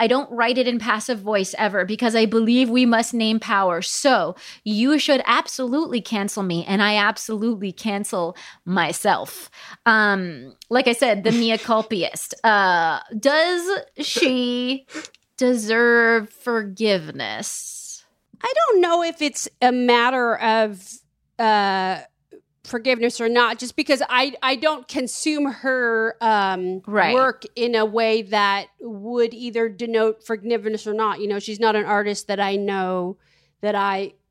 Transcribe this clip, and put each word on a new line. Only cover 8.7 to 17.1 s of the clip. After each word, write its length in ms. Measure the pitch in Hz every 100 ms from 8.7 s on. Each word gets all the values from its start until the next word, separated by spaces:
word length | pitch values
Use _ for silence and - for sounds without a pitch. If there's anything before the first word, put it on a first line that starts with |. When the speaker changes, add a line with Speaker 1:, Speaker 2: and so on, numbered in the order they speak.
| 185 160 165 208 139 - - - - - - 233
Speaker 1:
Um, 720 | 220 208 196 180 143 131 - -
like 180 | 240 247
I 60 |
said, 280 | 233 254 202
the 80 | 220
mea 280 | 233 226 220
culpiest. 760 | - 220 220 208 160 - - -
Uh, 560 | 226 208 185 175 165 147 - 214
does 640 | 277 302 339 359 349 392 - -
she 840 | 302 - 277 254 247 247 247 269 - 311 - _ _ -
deserve 920 | 254 240 214 226 240 233 226 226 214
forgiveness? 1800 | - 247 226 208 190 214 190 156